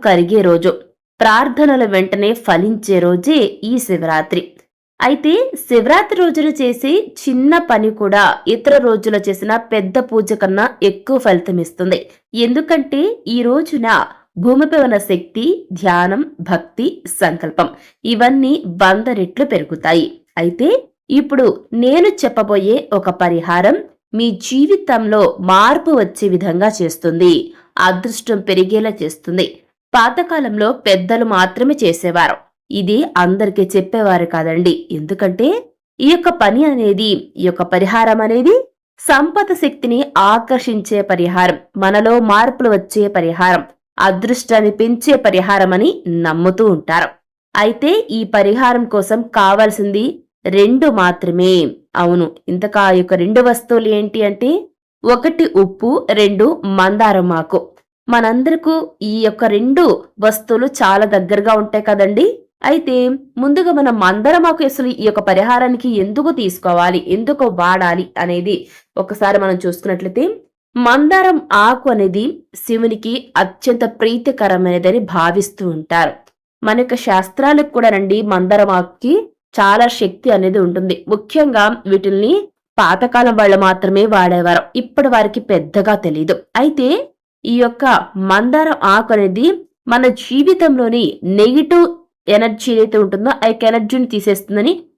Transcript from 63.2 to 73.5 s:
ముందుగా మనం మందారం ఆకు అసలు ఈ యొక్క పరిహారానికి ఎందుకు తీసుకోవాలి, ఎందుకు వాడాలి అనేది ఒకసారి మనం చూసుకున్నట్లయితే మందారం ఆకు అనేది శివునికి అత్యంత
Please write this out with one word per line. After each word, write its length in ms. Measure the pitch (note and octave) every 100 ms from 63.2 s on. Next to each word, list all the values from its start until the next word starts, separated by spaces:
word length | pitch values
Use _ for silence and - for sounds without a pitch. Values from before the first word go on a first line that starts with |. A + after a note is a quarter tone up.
| - -
ముందుగా 300 | C4+ D4 F4 C#4+
మనం 160 | C#4 A3
మందారం 420 | F#3 G#3 B3+ F4 E4+
ఆకు 140 | D#4+ C4+
అసలు 200 | C4+ B3+ -
ఈ 20 | G#3+
యొక్క 160 | G#3 G3
పరిహారానికి 600 | F#3 A3 B3 B3+ A#3+ B3+ G#3+
ఎందుకు 280 | G3 A3 D4+ C4+
తీసుకోవాలి, 640 | G3 F3+ F#3 F3 F3 F#3 -
ఎందుకు 300 | G3 A#3 C#4+ B3 F3
వాడాలి 460 | F3 F#3 F3 E3+ F3+ -
అనేది 320 | F3 F3 F#3 F#3+ - - _ -
ఒకసారి 360 | F#3 G3+ G3+ G3+
మనం 120 | F#3+ F3+
చూసుకున్నట్లయితే 600 | F3+ F3 G#3 F#3 F#3 A#3 F4+ A4+ _ _ _ A#3+
మందారం 600 | A#3+ C4 D4+ F#4+ F#4 E4 - G3+
ఆకు 220 | G#3+ B3+ C4+
అనేది 300 | A3 F#3+ F#3+ C4 - _ -
శివునికి 500 | - A3+ A3+ A3 A3 B3+ - -
అత్యంత 420 | F#3